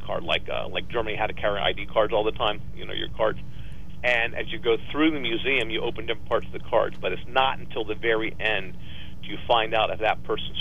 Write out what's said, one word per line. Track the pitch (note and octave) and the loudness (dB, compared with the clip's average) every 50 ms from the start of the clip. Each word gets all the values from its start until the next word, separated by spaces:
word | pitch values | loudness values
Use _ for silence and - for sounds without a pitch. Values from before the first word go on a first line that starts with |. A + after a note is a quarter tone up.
| - | -4
card, | - G2 E2 E2 | -2 -2 -2 0
like, | E2 - E2+ - - | 0 0 0 0 -2
uh, | C2 A#1+ - - | -2 -2 -2 -2
like | E2 F#2 F2+ - | -2 -4 -4 -2
Germany | - B2 A2+ A2 G#2 | -2 -2 -2 -2 -2
had | G2+ G#2+ G#2 | -2 -2 -2
to | F#2+ | -2
carry | - - G#2+ G2+ G2+ | -2 0 0 0 2
I | - F2 F#2+ | 2 0 0
D | F#2 G2+ | 0 -2
cards | F#2+ - A2+ G#2+ G2+ A2+ | 0 2 2 2 4 4
all | G#2+ G#2+ | 2 2
the | A2 G#2+ | 2 0
time, | A2+ A#2+ G#2+ G#2+ G#2+ - - - | 2 0 0 0 0 -2 -4 -4
you | - F#2+ | -4 -4
know, | G2 G2 | -4 -4
your | G2 F#2+ F#2 - | -4 -4 -4 0
cards. | - A2+ A2 - - - - - - - - - - - - - - - | 0 2 2 2 0 -2 -4 -4 -4 -6 -4 -4 -4 -4 -4 -4 -2 2
And | B2 B2 A#2 A2+ A#2 A#2 | 2 2 2 2 0 -2
as | - - - A#2+ | -4 -4 -4 -4
you | A2 | -2
go | - A#2+ A2+ G#2+ G#2 - - | 2 2 2 2 2 -2 0
through | C#3+ D#3 D#3+ | 2 2 2
the | D#3 D3 | 2 2
museum, | B2+ A#2 A2+ A2 A2 B2+ C3+ C3 A2+ A2 | 0 -2 -2 0 0 0 2 2 2 0
you | A2 A2 | 0 -2
open | - A#2+ A#2 - A2 | -2 -2 -2 -2 -2
different | A2+ A2+ - - - | -2 -2 -2 0 0
parts | A#2+ A2 - | 0 0 0
of | - - | -2 -4
the | C#3 | -6
cards, | A#2+ - A#2+ A2 G2+ G2 - - | -2 2 4 4 4 4 0 -2
but | G2 G2 | -2 -2
it's | F#2 F2+ G2 | -2 -2 -4
not | - A#2+ C3 C3 C3+ - - | 0 2 2 2 2 2 -2
until | B2 - - B2+ A2 | -4 -4 -4 -2 -2
the | G2+ G#2+ | -2 -2
very | F#2 G#2+ A#2 A2+ A2 A2 G#2 - - | 0 2 2 2 2 2 0 -2 0
end | F#2+ A2 G#2+ G2 F#2+ F#2 F2 - - - - - - - - - - | 0 0 2 0 0 -2 -4 -4 -4 -4 -4 -4 -4 -4 -4 -4 -4
do | - | -4
you | G2+ - - - | -4 -4 2 4
find | B2 A#2 A2 A2 A2 | 4 4 4 4 4
out | A2 G#2+ F#2+ | 2 2 2
if | F#2 F#2+ | 2 2
that | G#2+ G#2+ F#2 G2 - | 2 2 2 2 0
person | - A2+ G2+ F#2 F2+ - - | 0 0 0 -2 -2 -4 -2